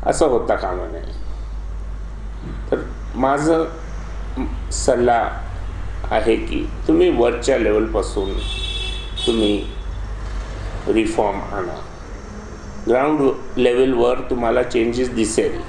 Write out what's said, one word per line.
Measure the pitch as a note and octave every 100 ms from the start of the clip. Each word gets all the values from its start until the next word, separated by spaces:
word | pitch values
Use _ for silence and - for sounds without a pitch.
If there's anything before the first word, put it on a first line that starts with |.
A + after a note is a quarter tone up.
| -
असं | B2+ D#3+
होता | A#2+ -
कामा | G2+ F#2+ F2+ F2
नये. | - - - - - - - - - - - - - - - - - -
तर | - - - -
माझं | - C3+ C#3+ D3+ E3 D#3+ - - - - - - - F2 - -
सल्ला | - - B2 B2 A#2 G2 - - - - - - -
आहे | - A2 G#2+ A2
की | - - - - -
तुम्ही | D#3+ F3+
वरच्या | C3 A#2+ A#2+ - C3
लेवलपासून | G#2+ G#2+ A2 A2+ F#2 - F#2+ F#2+ - - - - - - - - -
तुम्ही | A2+ G#2+ G2+ - - - - - - - - - - - - -
रिफॉर्म | G#2+ G#2+ - G#2+ F#2+
आणा. | - G2 F2 D2+ - - - - - - - - - - -
ग्राउंड | A#2+ C#3 D3+ C3+ - - -
लेवलवर | B2 A#2+ C3 B2 A#2+ B2+
तुम्हाला | - B2 A#2 A#2+
चेंजेस | A#2+ A#2+ A#2 A#2+ B2+
दिसेल | A#2 G#2 - - -